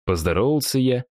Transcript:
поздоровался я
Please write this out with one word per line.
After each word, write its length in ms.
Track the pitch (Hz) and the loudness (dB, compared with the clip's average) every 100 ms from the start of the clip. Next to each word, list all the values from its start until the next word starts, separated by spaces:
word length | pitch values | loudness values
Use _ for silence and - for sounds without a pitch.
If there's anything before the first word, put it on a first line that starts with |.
поздоровался 760 | - 90 82 85 123 151 - 135 | -4 -2 0 0 2 0 0 0
я 240 | 127 123 127 | 0 0 -4